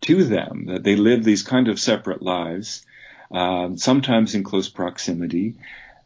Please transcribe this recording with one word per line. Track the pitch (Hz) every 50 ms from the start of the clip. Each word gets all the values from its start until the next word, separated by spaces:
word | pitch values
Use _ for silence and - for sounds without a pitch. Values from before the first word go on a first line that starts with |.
to | - - 165 190 175
them, | 127 104 85 - - 92 - -
that | 87 92 92 -
they | 101 101
live | 101 104 113 123 117 110
these | 110 104 98 -
kind | - 131 127 127
of | 113 101 95
separate | - - 110 98 - 98 - -
lives, | - 92 90 87 85 85 85 95 113 - - - _ _ _ - - - - - - _
um, | - 90 90 90 92 87 90 90 90
sometimes | 85 - 131 131 143 135 135 120 113 110 110 107
in | 104 95
close | - - 95 95 -
proximity. | - - 92 87 87 - - - 87 85 85 82 85 87 98 113 117 - - - - - - - - _ _